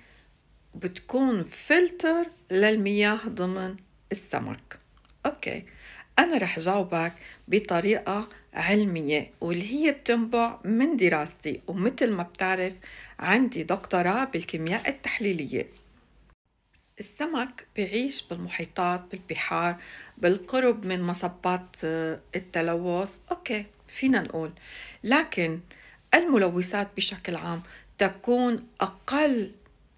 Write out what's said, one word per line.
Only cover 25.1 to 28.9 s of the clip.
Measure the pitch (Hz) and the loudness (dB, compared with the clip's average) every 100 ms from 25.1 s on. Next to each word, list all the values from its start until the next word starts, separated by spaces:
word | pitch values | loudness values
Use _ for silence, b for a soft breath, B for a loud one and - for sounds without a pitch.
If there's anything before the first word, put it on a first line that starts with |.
| 285 320 - 165 165 B B B B _ | 2 2 -2 -2 -2 B B B B _
الملوثات | 311 339 247 185 175 180 202 202 - | 4 6 6 4 2 0 -2 -4 -4
بشكل | - 180 - 165 | -6 -6 -6 -6
عام | 170 170 175 B B - | -6 -8 -10 B B 0
تكون | 190 190 - 247 247 233 - - | 0 0 2 4 4 0 -4 -4
أقل | 185 | -4